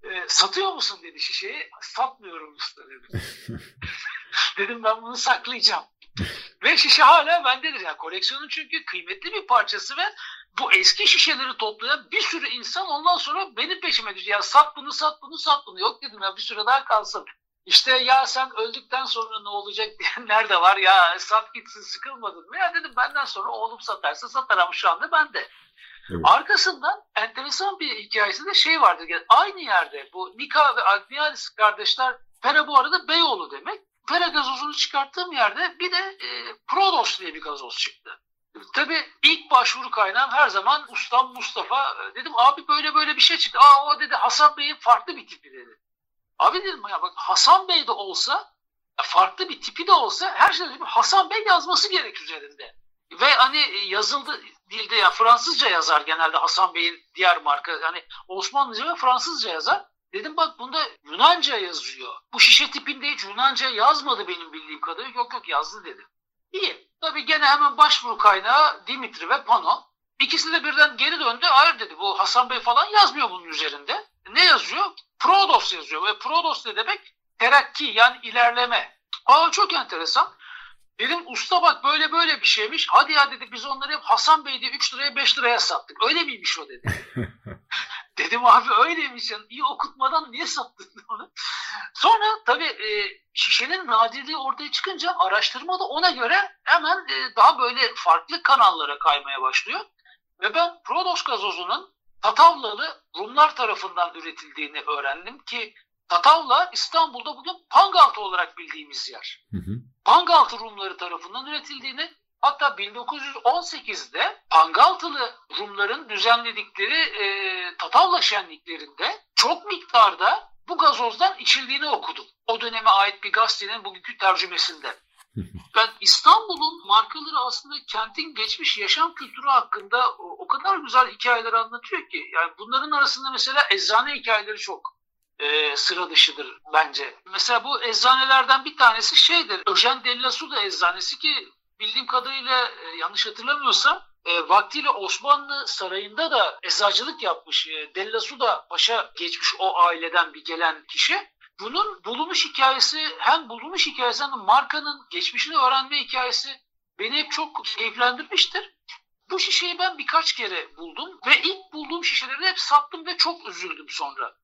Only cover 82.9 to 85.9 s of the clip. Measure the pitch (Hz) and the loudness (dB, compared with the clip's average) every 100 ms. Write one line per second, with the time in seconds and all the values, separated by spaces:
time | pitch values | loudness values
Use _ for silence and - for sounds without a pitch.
82.9 | - 294 302 277 269 254 240 262 269 277 | 4 4 2 2 -2 -14 -14 -10 -8 -6
83.9 | 302 - 226 302 311 277 254 262 277 - | -8 0 0 4 2 2 -8 -8 -6 -6
84.9 | 254 285 277 254 - 247 240 - 170 - | -4 -6 -2 0 2 2 2 0 -4 -8